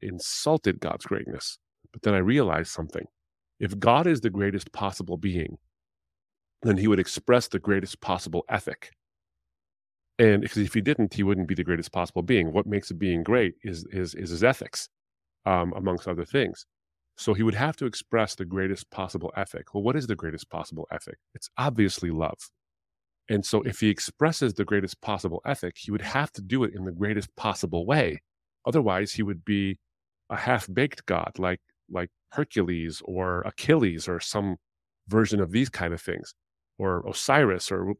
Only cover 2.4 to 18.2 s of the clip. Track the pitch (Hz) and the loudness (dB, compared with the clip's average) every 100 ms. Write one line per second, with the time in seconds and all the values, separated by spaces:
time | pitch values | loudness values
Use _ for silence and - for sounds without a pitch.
2.4 | 104 80 85 - 80 - - _ _ _ | 4 2 -2 -6 -8 -8 -10 _ _ _
3.4 | _ - 104 101 117 131 170 143 110 95 | _ -6 -4 2 6 6 6 2 0 0
4.4 | 101 95 - - 98 - 90 87 98 87 | 0 0 -6 -6 -4 -4 -6 -4 -2 -2
5.4 | - - _ _ _ _ _ _ _ _ | -4 -8 _ _ _ _ _ _ _ _
6.4 | _ _ 113 95 107 98 90 - - 123 | _ _ 2 4 4 4 2 -2 4 4
7.4 | - 95 - 98 95 - - 87 87 85 | 4 -2 0 0 -2 -6 -4 -4 -2 -6
8.4 | - 101 - - - _ _ _ _ _ | -2 -4 -4 -10 -12 _ _ _ _ _
9.4 | _ _ _ _ _ _ _ - 113 101 | _ _ _ _ _ _ _ 6 6 6
10.4 | - 110 101 113 101 147 104 - 98 98 | 2 0 0 2 2 2 0 2 2 2
11.4 | 82 87 90 82 - 90 87 90 87 117 | 0 -2 0 -2 -2 -4 -4 -2 2 2
12.4 | 82 87 104 101 - 85 95 85 82 120 | 4 2 0 -2 -4 -4 0 0 2 2
13.4 | 95 - 110 82 - 98 87 - 90 85 | 2 -2 -10 -10 -8 -6 -6 -6 -6 2
14.4 | 117 135 - - - _ _ _ _ _ | 2 2 -4 -10 -12 _ _ _ _ _
15.4 | 98 90 87 92 95 87 95 85 82 139 | 0 2 2 -2 -2 -2 -2 -6 -2 0
16.4 | 104 - - _ _ _ _ - - 104 | 0 -4 -16 _ _ _ _ -6 0 2
17.4 | 110 104 143 - 131 - - 113 | 2 2 0 -2 -6 -6 -2 0